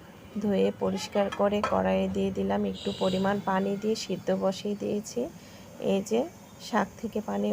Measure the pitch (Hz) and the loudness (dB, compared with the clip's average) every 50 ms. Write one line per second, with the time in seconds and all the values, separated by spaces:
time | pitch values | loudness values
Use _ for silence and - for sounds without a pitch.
0 | - - - - - - - 214 214 208 196 185 196 202 202 - 202 190 190 196 | -20 -20 -20 -20 -18 -10 -6 -2 0 2 4 4 4 4 2 0 0 -2 0 -2
1 | - - - 208 202 196 - - 202 202 208 208 208 - 190 190 190 190 190 190 | -4 -2 0 2 2 2 2 2 2 4 4 2 2 2 2 4 4 4 4 4
2 | 190 190 196 196 196 196 190 196 196 196 202 208 208 196 190 - - 208 202 - | 2 2 0 0 0 0 0 0 0 2 2 2 0 0 -2 -2 -4 -4 -2 0
3 | 190 190 185 185 190 196 202 202 202 208 190 190 196 202 202 196 208 214 220 220 | 2 2 2 2 2 2 2 2 0 0 2 2 2 2 0 0 0 0 0 0
4 | - - 185 170 - - 190 190 190 190 190 - - 208 208 208 208 208 208 208 | -2 -4 -4 -2 0 0 2 2 2 0 0 0 -2 -4 -4 -2 -2 -2 -2 -2
5 | 214 - - 240 247 339 - - - - - - - - - - - - 196 196 | -4 -4 -4 -4 -4 -4 -6 -12 -18 -18 -18 -18 -18 -18 -12 -4 0 0 2 2
6 | 202 - 220 233 285 349 - - - - - - - - - 208 202 190 - - | 2 0 0 0 0 -2 -6 -12 -20 -20 -18 -16 -8 -2 0 0 0 0 -4 -8
7 | - 214 - 214 214 - 202 202 208 208 | -10 -6 -6 -6 -4 -4 -2 0 0 2